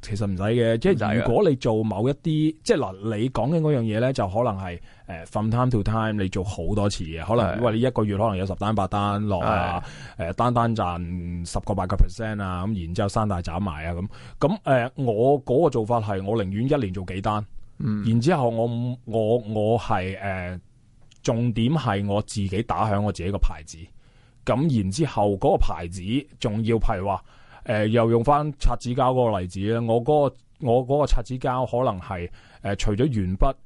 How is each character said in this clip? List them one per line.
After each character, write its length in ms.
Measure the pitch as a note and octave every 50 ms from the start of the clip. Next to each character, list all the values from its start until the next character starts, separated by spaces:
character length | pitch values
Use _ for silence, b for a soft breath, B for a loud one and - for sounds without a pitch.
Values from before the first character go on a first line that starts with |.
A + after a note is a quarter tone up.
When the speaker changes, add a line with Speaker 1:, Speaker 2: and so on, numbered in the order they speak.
Speaker 1:
其 120 | - - G#2+
實 100 | G2 A2
唔 100 | G2+ G2
使 60 | F2+
嘅， 360 | G2 G#2+ A#2 A#2+ A#2 A2+ A2+ A#2
即 100 | - F#3
係 40 | F#3+
Speaker 2:
唔 40 | B2
使 60 | G#2+
嘅。 180 | - C#2+ - -
Speaker 1:
如 80 | - A#2
果 140 | C3+ G#3 E3+
你 80 | C#3
做 260 | C3 - B2+ A2 A2
某 260 | A2 A2 G2+ F#2 A2+ C3
一 40 |
啲， 440 | D3 - _ E3+ D#3 D3+ D3+ D#3 D#3+ -
即 120 | - - G#3+
係 20 |
嗱， 400 | E3 B2 F#2+ F#2 F#2+ G2+ A2 A2
你 140 | G#2 A2+ C3
講 200 | B2+ A#2+ A2 C3+
緊 100 | E3+ E3+
嗰 180 | D#3 D3+ D3 B2+
樣 20 |
嘢 180 | A2+ A2+ G#2 A2
咧， 120 | A#2+ C3
就 160 | C3+ - A2 F#2+
可 60 | F#2 A2
能 160 | B2 A#2+ G2+ F#2+
係， 200 | F#2+ F#2 F2 F2 b b b b b
呃， 180 | - F2+ E2 D#2+
from 240 | - - G#2+ G#2+ A2
time 200 | A2 A#2+ B2+ B2+
to 120 | B2 A2
time， 300 | G2+ G#2 G#2+ A2+ A2 A2
你 160 | G#2+ G#2+ G2 F#2
做 160 | - G2+ F#2+
好 140 | G2+ - - E2 E2 G#2+
多 140 | G#2+ G2+ G#2
次 160 | G2 - F2
嘅， 200 | D#2 D#2+ D#2+ D#2+
可 100 | F2 A2
能 120 | A#2+ A2
Speaker 2:
係。 100 | - -
Speaker 1:
因 60 | - A#2+
為 80 | A#2
你 80 | G#2+ A2+
一 100 | A#2+ B2+
個 140 | B2 - A2
月 120 | G#2 G2+
可 60 | F#2+ G#2+
能 120 | A2+ G2+
有 100 | F#2 F#2+
十 80 | F#2+ F#2
單 180 | - G2+ G#2 A2
八 120 | G#2 F#2+
單 360 | F#2 - G2+ G2+ G#2 G2+ G2+ G#2+
落 140 | G#2 G2 F2
啊， 420 | - A2 A2 G2+ F2 F2+ F2 F2+ B B B B B B B -
Speaker 2:
係。 60 | E2+
Speaker 1:
呃， 80 | E2 F#2
單 180 | - A#2 B2
單 240 | A#2+ A#2+ A#2 A2+ A2+
賺 720 | G#2+ G2+ F2 F2 F2 F2 E2+ F2+ F2+ E2+ F2 F2 F2 E2+ E2+
十 100 | - A#2
個 140 | - - G#2
八 120 | F#2+ F#2
個 100 | F2+ G2+
percent 460 | F#2 G#2+ - F2+ - A2+ A2 G#2+ G#2
啊， 240 | G2+ F#2 F#2 F2+ F2+
咁 180 | G2+ A2+ F#2+ E2+
然 100 | D#2+ F2
之 80 | G#2+
後 60 | G#2 G2
山 180 | - A#2 A2 G#2+
大 120 | G2 F2+
斬 180 | F2+ - D#2+ G2
埋 280 | G#2 F#2+ D2+ D2+ D#2
啊， 80 | E2 F2
咁， 140 | E2+ F2+ G2 B B B B B B
咁， 200 | - C#3+ G3+ G#3+ _
呃， 260 | D#3+ C3+ B2+ A#2 C3 _
我 460 | - C#3 A#2+ G#2+ G#2 A#2+ C3+ C#3+ C#3 B2
嗰 200 | - B2+ C#3 F3
個 60 | D#3
做 140 | B2+ A#2+ G#2+
法 140 | G2+ A#2+ A#2
係 220 | G#2+ G#2 G2+ F#2+ F#2+
我 120 | G2 A2+
寧 120 | A#2 G2+ F#2
願 140 | G2 G#2+ A#2+
一 100 | C3+ D3+ C#3+
年 100 | A#2+ F#2+
做 120 | F2+ G2 F#2
幾 140 | F2 F#2 F#2+
單， 220 | G2 A2+ G#2+ G#2+ G2+ - - - - - - -
Speaker 2:
嗯。 260 | - A2 G#2+ G#2+ G2+
Speaker 1:
然 140 | A2+ A2 A#2+
之 140 | A#2 D#3 F3+
後 140 | D3+ C3 A#2
我， 180 | A#2 A2+ A2+ A#2+ A#2+ A#2 A#2+ B2 B2 B2+ -
我， 320 | A#2 G#2+ A2+ A2 G#2+ A#2 B2
我 400 | A2 G#2 A2 G#2+ G#2 G#2+ A#2 A2+
係， 400 | - - A2+ G2 F#2 F#2+ F#2+ F#2+
呃， 380 | G2 G2+ F#2+ F#2 F2+ F2+ F#2 F2+ - - _ _ _ - _ - - - - -
重 300 | - - B2 A2+ A#2+ A#2+
點 180 | G#2+ A2+ A2+ A#2+ D#3+
係 320 | D#3+ B2 A#2+ G2+ G2+ G2+
我 160 | G2+ G2+ G#2
自 180 | G#2 - - G#2+
己 220 | G2 F#2+ F#2+ G2
打 280 | A2+ - E2+ E2 G#2 A2
響 120 | G2+ G2+
我 100 | G#2 G#2
自 100 | F#2 -
己 80 | E2+ F#2
個 60 | G2+
牌 260 | G2 - - F2+ D#2 D#2
子， 100 | - - D#2+ E2 - b b b b b b b b b b -
咁 340 | - A2+ A#2+ D3 E3+ C3+ A2
然 100 | G2 F#2+
之 140 | F#2+ B2+ D#3+
後 280 | B2+ - A2+ G#2 G#2
嗰 180 | G2+ F#2 - C#3
個 40 | G3 D#3+
牌 280 | - - F#2 D#2 F2 F2
子 120 | F2 F2+ F2 G2 A#2 C#3 C#3 - - -
仲 260 | - A#2+ G#2 A2 A2+
要 120 | G#2+ A#2 A2
譬 200 | - - A2+ F#2
如 80 | F#2
話， 160 | G2+ F#2+ F2+ B B B B B B B B B
呃， 220 | - A#2 G#2+ G#2+ G#2+
又 220 | A2+ A#2 A2+ A2+
用 140 | A#2 A#2 A#2
返 260 | C#3+ D3 D3 D3+ D3+ C#3 -
擦 160 | - - B2
紙 180 | A#2+ - A#2+ B2
膠 180 | C3+ C3 B2+
嗰 180 | C3 B2+ B2 A2+
個 80 | G#2+ F#2+
例 80 | F2+
子 140 | F2+ F#2 F#2+ G2 G#2 A2+
啦， 60 | A#2
我 200 | A#2 A2+ A2+ A#2
嗰 280 | A#2 C3+ D3+ D3+ C#3+ C3
個， 60 | - - - _ - _
我 260 | D3+ B2 A#2 B2+ C3
嗰 140 | A#2+ C#3 D3
個 60 | D3
擦 140 | - - C3+
紙 160 | A2+ - B2 B2+
膠 280 | B2 C#3 B2+ B2+ C3 -
可 140 | - A#2+ B2+ B2
能 100 | G#2 F#2
係， 300 | E2+ - G2 F2 F2 F2 B B B B B B
呃， 120 | - G2+ G2+
除 180 | G2 - A2+ G#2
咗 100 | G2 B2+
鉛 300 | D#3 B2+ G#2+ F#2+ F2+ F#2
筆 180 | - - - C3+ - -